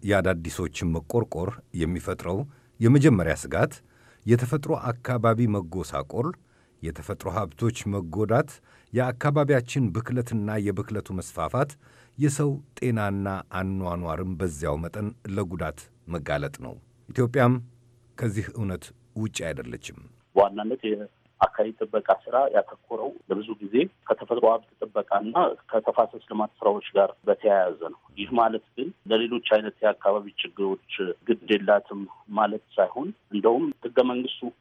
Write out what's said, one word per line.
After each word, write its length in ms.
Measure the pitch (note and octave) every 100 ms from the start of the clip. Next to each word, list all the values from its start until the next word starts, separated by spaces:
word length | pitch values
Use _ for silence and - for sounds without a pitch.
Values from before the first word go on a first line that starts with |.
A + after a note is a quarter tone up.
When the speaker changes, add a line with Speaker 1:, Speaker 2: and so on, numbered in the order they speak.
Speaker 1:
የአዳዲሶችን 880 | G2+ G2 F#2 F2 D#2+ - F2 - F2+
መቆርቆር 560 | E2 D#2 A#2+ A2+ - F2+ - -
የሚፈጥረው 640 | F2 D#2+ F2+ D#2 F#2 E2+ G2 C#3+ - _ _
የመጀመሪያ 540 | A2+ C#3+ C#3+ G#2+ D#2+ D2
ስጋት 380 | C#2+ D2+ C3+ - _ _ _ _ G2+
የተፈጥሮ 460 | A#2 B2 D3+ D3 D#3 A#2+
አካባቢ 540 | A#2+ - B2 A#2 A2+ A#2+
መጎሳቆል፣ 800 | G#2 E2+ F2+ E2 C#2+ C#2+ F2 C#3 F3+ _ _ _ _
የተፈጥሮ 460 | D#2+ D#2+ D#2 G2+ -
ሀብቶች 480 | F#2 F#2+ - A#2 A#2 -
መጎዳት፣ 640 | G2+ E2+ E2+ G#2+ A2+ D3+ - _ - _
የአካባቢያችን 920 | A#2+ B2+ A#2+ D3+ D3 C#3+ C3+ A#2+ C#3+ A#2+
ብክለትና 680 | F2 A2+ B2 A#2+ A2+ G#2 G#2+
የብክለቱ 500 | G2+ F#2+ G2 G#2 -
መስፋፋት 580 | F#2+ - - D#2 B2 C#3+ - _ _ _ -
የሰው 320 | C#3+ C#3+ D3 C#3 -
ጤናና 520 | - B2 A2+ G2+ G2 G2 F#2+ -
አኗኗርም 840 | F#2 F#2+ F#2+ F#2 F2 E2+ D#2 F#2 F2
በዚያው 400 | F#2+ D2 D#2 D2
መጠን 300 | E2 G#2+ G#2 - -
ለጉዳት 520 | G2 F#2 F2 D#2+ D2+ - _ -
መጋለጥ 480 | E2+ C#2+ D2 C#2+ C#2
ነው። 120 | B1+ - _ _ -
ኢትዮጵያም 460 | - B2 C3 B2 B2 A#2+ _ _ _ _ -
ከዚህ 300 | A#2+ G2+ -
እውነት 340 | - G2+ F2+ - - _ -
ውጭ 200 | G#2+ -
አይደለችም። 560 | E2 C#2+ B1 A#1 - - - _ _
Speaker 2:
በዋናነት 480 | - G2+ G2+ G#2+ B2+
የአካባቢ 840 | A2 G#2 G#2 _ _ _ - - G#2+ A2
ጥበቃ 320 | A2 G#2+ - F#2+
ስራ 160 | - B2 C#3
ያተኮረው 600 | G#2 - - _ A2+ A2 -
ለብዙ 240 | _ G2 A2 G#2
ጊዜ 180 | G2+ A2+ F#3 _
ከተፈጥሮ 400 | - A2+ A2 A#2 A#2
ሀብት 240 | A2+ _ _
ጥበቃና 560 | A2 G#2+ G2+ G2+ G#2+ C#3+ E3+ - -
ከተፋሰስ 560 | A2+ A2 A2 A2+ A#2 _
ልማት 260 | G#2+ G#2+
ስራዎች 340 | _ A2 G2+ -
ጋር 180 | G2+ G2 -
በተያያዘ 560 | - G2 G#2+ G2 F2+ D#2
ነው። 160 | E2 C#2+ _
ይህ 140 | C2+ G2+
ማለት 340 | A#2+ A2+ A2 _
ግን 180 | - D3+ - -
ለሌሎች 400 | A2 A#2 A#2+ -
አይነት 260 | G#2+ G#2+ -
የአካባቢ 480 | G#2+ G2+ G2+ G#2 G2+ -
ችግሮች 540 | - F#2 G2 F#2+ _ - F#2 E2+
ግድ 240 | - A2+ F2
የላትም 520 | G#2 G2+ G#2 - G2+ G2 - _
ማለት 360 | G#2 G#2+ G#2+ _
ሳይሆን፣ 380 | - F#2+ B2 E3 G#3+ _
እንደውም 340 | G#2 A2 A#2+ D#3 -
ህገ 160 | A#2+ B2
መንግስቱ 360 | B2+ B2 B2 - B2 -